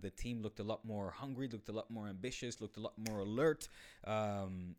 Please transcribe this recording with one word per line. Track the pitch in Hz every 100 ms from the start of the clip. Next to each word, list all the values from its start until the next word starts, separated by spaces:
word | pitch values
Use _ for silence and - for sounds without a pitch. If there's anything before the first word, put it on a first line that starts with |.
the | 95
team | - 120 117
looked | 107 -
a |
lot | 104 110 113
more | 104 98
hungry, | - 135 131 135
looked | 113 -
a |
lot | 110 -
more | 113 104
ambitious, | 95 120 - 123 -
looked | 107 -
a |
lot | 110 - 110
more | 107
alert, | 98 113 156 151 - - - - -
um, | 107 107 101 95 92 90